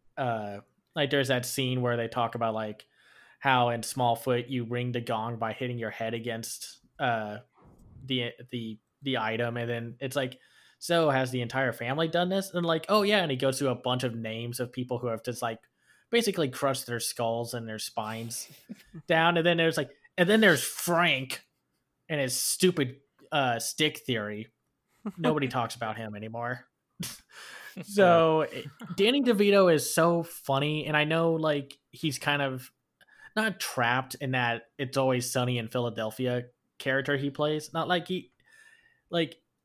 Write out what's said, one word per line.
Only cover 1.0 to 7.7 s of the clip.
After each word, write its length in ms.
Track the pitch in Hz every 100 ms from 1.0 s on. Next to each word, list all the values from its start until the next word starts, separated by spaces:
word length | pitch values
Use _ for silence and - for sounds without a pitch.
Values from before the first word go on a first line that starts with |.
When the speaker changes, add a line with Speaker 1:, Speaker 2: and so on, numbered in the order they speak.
| 143
Speaker 1:
there's 180 | 139 127
that 160 | 127
scene 380 | 123 - 131 127
where 160 | 123 120
they 100 | 113
talk 260 | - 117
about, 200 | 117 113
like, 320 | 110 110 107 - _ _ - - _
how 280 | 139 127 120
in 140 | 117
Smallfoot 640 | 110 - 123 117 - 123 120
you 160 | 131
ring 280 | 113 123 123
the 100 | 123
gong 340 | 120 113 110 117
by 160 | 113
hitting 240 | 107 127 120
your 140 | 113
head 240 | - 113
against, 640 | 117 113 113 113 - - - _ -
uh, 420 | 135 113 107 104 - _ -